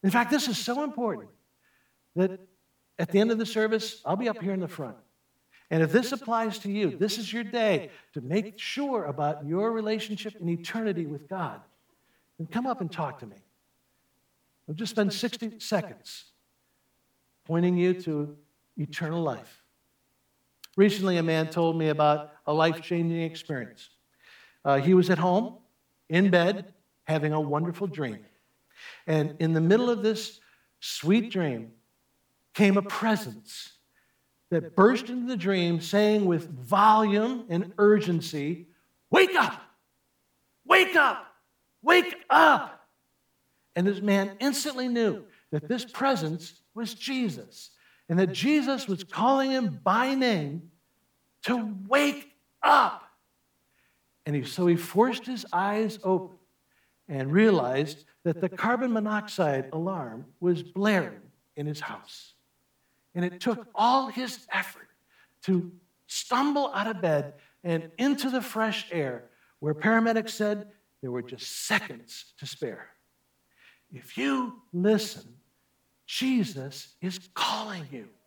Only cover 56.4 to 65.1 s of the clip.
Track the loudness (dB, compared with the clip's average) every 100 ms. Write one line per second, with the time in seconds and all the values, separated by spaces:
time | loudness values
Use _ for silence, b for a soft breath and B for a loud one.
56.4 | _ _ _ _ _ _ -10 -6 0 4
57.4 | 6 4 2 -2 -2 -6 _ b -4 -2
58.4 | -4 -2 -2 0 0 -2 -2 -4 -6 -2
59.4 | 0 0 -4 -6 -4 -6 -8 -12 -16 _
60.4 | -2 -2 -4 -2 2 2 0 -8 -20 _
61.4 | _ -8 -8 -6 -10 -12 -16 -20 -20 _
62.4 | _ _ _ _ _ _ _ -4 -4 -2
63.4 | -4 -4 -6 0 4 4 0 -6 -8 -10
64.4 | -6 -6 -6 -12 -20 _ b